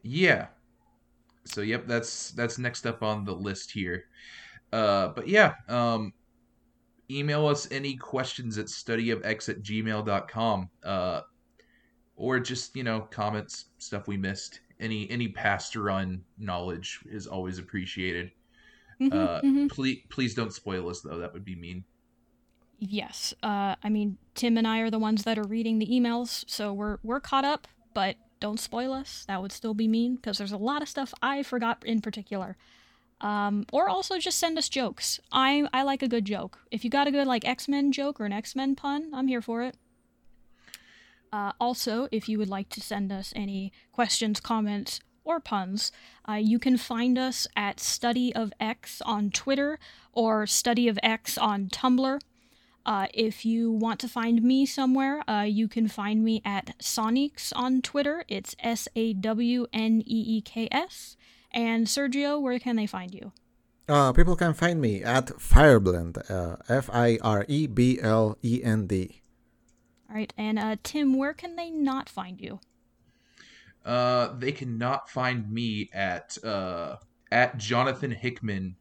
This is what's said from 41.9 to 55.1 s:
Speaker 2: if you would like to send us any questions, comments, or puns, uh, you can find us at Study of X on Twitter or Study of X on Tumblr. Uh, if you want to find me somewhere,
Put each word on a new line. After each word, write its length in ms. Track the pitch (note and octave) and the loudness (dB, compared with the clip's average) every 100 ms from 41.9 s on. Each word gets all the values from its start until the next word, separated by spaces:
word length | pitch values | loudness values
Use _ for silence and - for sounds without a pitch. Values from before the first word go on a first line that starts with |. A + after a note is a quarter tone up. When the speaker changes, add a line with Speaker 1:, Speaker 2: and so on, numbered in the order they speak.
| A3 C4+ | -2 -2
Speaker 2:
if 180 | A3 G#3+ | -2 -2
you 80 | G#3+ | -2
would 120 | G3+ | -2
like 200 | G3 G3 | -4 -8
to 120 | - | -12
send 300 | - G#3 G3 | -8 -4 -4
us 220 | G3 G3 - | -4 -8 -6
any 360 | G3 G3 F#3+ - _ | -4 -4 -6 -10 _
questions, 480 | - A#3 - A3 G#3 | -2 0 2 0 -2
comments, 600 | - A3+ G#3 G#3 - - _ _ | 0 0 0 -2 -6 -10 _ _
or 160 | D#4 E4 | -4 -4
puns, 520 | - G#3 F#3 G3+ - - - - - | -2 -4 -2 -4 -4 -8 -20 -18 -6
uh, 40 | |
you 260 | G#3+ G#3+ A#3 | 0 4 4
can 180 | C4 B3 | 4 2
find 400 | - A#3 B3 B3 | 2 0 2 2
us 300 | B3+ A#3+ - - | 2 -2 -2 -2
at 240 | G3+ - | -2 -2
Study 540 | - - A#3+ A#3+ B3 A3 | -4 0 2 2 0 0
of 180 | A3 - | -4 -4
X 420 | A3 A#3+ - - | -4 -4 -10 -8
on 300 | - G#3+ G#3 | -4 0 0
Twitter 480 | - - C4+ C#4+ D#4 - - _ | -2 0 0 0 -4 -12 -20 _
or 320 | - A3+ G#3+ G#3 | 0 2 2 2
Study 420 | - - A#3+ A#3+ | 0 2 4 4
of 120 | G3+ | 4
X 360 | A3 A3 - - | 0 0 -4 0
on 300 | A3+ G3+ F#3+ | 0 0 -2
Tumblr. 520 | - B3+ B3+ C4 C#4 - _ _ _ _ _ - | 0 4 4 4 0 -6 _ _ _ _ _ -2
Uh, 220 | G#3 G3 | -2 -2
if 300 | - A3 - | 0 0 0
you 280 | A3+ A3+ A#3 | 0 2 2
want 280 | A3 A3+ - | 2 0 -2
to 80 | A#3+ | -6
find 360 | B3 A#3 A#3 | -2 2 6
me 220 | A#3 C4 C4+ | 6 6 4
somewhere, 640 | - C4 C4 C4+ | 2 2 4 2